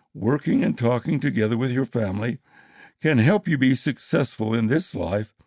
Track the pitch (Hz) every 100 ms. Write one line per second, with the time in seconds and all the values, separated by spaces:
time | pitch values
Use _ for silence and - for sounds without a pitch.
0 | _ - 113 143 - 233 277 - 117 123
1 | 156 151 147 110 107 117 131 123 131 120
2 | 104 98 113 117 _ - - - - _
3 | 156 135 113 202 175 147 131 131 - 123
4 | - 156 135 - 110 117 110 151 185 -
5 | 82 101 107 _